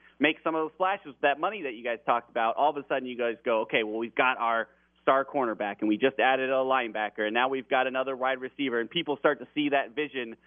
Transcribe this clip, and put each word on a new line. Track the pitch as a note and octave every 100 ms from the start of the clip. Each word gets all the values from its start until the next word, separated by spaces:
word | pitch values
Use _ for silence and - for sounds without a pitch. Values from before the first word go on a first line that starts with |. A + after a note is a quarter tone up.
| _ -
make | D#3+ D#3
some | E3
of | D#3+
those | D#3
splashes | - F#3 G3 D3
with | B2
that | D3 C#3
money | F3 G#3+
that | C#3
you | A2+
guys | A#2+ A2+ -
talked | A#2+ -
about, | A#2 A2+ A#2
all | D3
of | D3
a | C3+
sudden | C3 B2+
you | A#2+
guys | A#2+ A2
go, | B2 A2
"Okay, | G#2+ C3
well, | G#2+ A2
we've | A#2
got | - C3 B2+
our | A#2 A2+ A2 _ _ _
star | - C3+
cornerback, | C3+ C#3+ B2 G2 G#2 G2+
and | A2
we | G#2
just | C3 C3
added | B2 C3 C3
a |
linebacker, | C3 C3 C3 A#2 G#2+ G#2 - G#2+
and |
now | A#2 C3
we've | C3+ A#2
got | C3 C3
another | C3 C3 B2+
wide | B2+ C3
receiver," | B2+ - C3+ A#2
and | A2+
people | E3+ D3 C#3
start | D#3 B2
to | B2
see | D3+ C#3+
that | C#3 A2
vision | D3 D3+ C3 A#2 A2